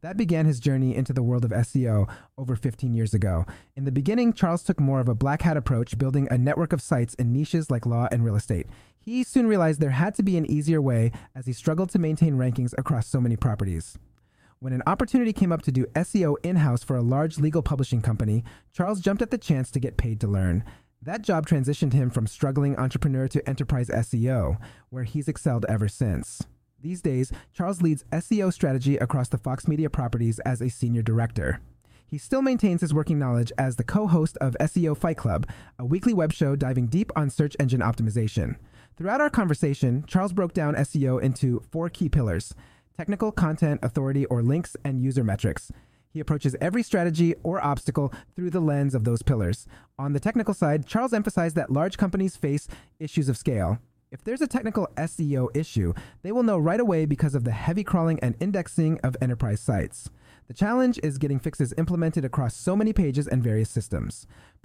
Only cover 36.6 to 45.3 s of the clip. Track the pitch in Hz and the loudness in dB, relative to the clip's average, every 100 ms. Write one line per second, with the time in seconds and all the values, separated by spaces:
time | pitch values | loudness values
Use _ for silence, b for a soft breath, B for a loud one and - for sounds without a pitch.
36.6 | 131 127 120 160 214 156 143 - 147 - | 0 0 0 0 2 0 0 0 -2 0
37.6 | 139 127 101 113 113 110 110 - 69 - | 0 2 0 0 0 0 -2 0 -2 -4
38.6 | b b b - 175 262 294 247 185 147 | b b b -8 -2 2 2 2 0 0
39.6 | 151 139 131 123 147 185 196 175 175 185 | 0 0 0 0 0 0 0 -2 -2 0
40.6 | 151 143 143 156 135 127 131 123 131 120 | 0 0 0 0 0 2 0 0 0 0
41.6 | - 165 170 - 160 147 113 82 - - | -4 -6 -6 -4 0 2 2 -2 -4 -16
42.6 | b b b - 170 202 214 208 165 156 | b b b -10 -6 -2 -2 0 0 2
43.6 | 160 147 110 147 135 139 139 120 117 156 | 0 0 -2 -2 -2 0 0 0 2 0
44.6 | 170 - 143 131 131 131 110 | -2 -8 -6 -2 0 0 0